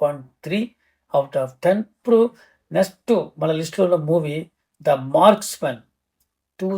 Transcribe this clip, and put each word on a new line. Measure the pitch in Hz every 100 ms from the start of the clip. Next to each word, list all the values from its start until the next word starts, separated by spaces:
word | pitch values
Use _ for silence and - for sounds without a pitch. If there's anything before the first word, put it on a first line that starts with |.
పాయింట్ | 147 143 131 _ 156
త్రీ | 196 240 _ _ _ _
out | 160 - 143
of | 131 - 175
ten. | 202 214
ఇప్పుడు | _ - 226 233 - _ _ - 165
నెక్స్ట్ | 190 - - 214 147 -
మన | 160 160
లిస్ట్ | 165 -
లో | 185
ఉన్న | 175 151
మూవీ | 165 151 151 165 _ _ _ -
ద | 135 131 151
మార్క్స్‌మ్యాన్, | 190 202 - - 147 117 _ _ _ _ _ _ _ -
టూ | 190